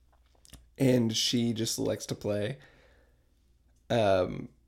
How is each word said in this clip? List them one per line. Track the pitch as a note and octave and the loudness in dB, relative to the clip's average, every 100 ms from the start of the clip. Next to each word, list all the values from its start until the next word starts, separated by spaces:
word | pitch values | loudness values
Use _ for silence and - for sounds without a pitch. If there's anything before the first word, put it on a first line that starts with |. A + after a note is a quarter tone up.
| _ _ _ _ - - - - | _ _ _ _ -20 -20 -14 0
and | C3 B2+ A2+ A2 | 2 4 2 0
she | - A#2+ A#2 | 0 0 0
just | A2 A2+ - | -2 -4 -2
likes | G#2+ G#2+ - | -2 -4 -6
to | - | -6
play. | G#2 G#2 G#2+ C#3+ - - _ _ _ _ _ _ _ _ _ _ - | -4 -2 -4 -8 -16 -20 _ _ _ _ _ _ _ _ _ _ -2
Um, | A#2 G#2 F#2 F2+ - - _ | 2 4 4 2 -4 -12 _